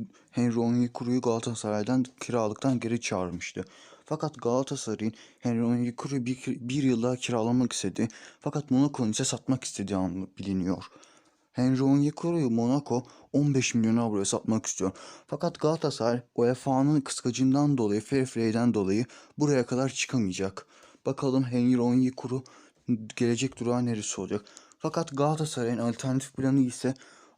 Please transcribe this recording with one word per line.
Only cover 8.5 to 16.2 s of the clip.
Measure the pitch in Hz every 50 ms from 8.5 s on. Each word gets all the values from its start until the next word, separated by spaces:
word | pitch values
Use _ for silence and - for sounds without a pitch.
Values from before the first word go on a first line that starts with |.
| - 151 139 -
Monaco'nun | 131 127 139 147 143 - 123 107
ise | 107 - 135
satmak | 131 - 120 - - 135 127 -
istediği | - - - 101 95 101
an | 95 92 92 87 95 95 - _ -
biliniyor. | 95 98 95 95 90 90 92 87 - - - - - - - _ _ _ _ _ _ _
Henry | _ - 123 127 131 127 135
Onyekuru'yu | 135 139 143 143 147 147 - - 170 170 170 147 123
Monaco | 113 117 117 120 131 143 139 - 120 123 127 - - - - _ -
on | 135 147 147 139
beş | 131 123 - -
milyon | 117 110 110 110 117
avroya | 117 113 107 101 98
satmak | - - 110 - 101 110 110 -
istiyor. | - - - 92 95 - - - - - - - -
Fakat | - 147 - 175 - -
Galatasaray | - 151 160 160 160 147 131 - 113 117 120 127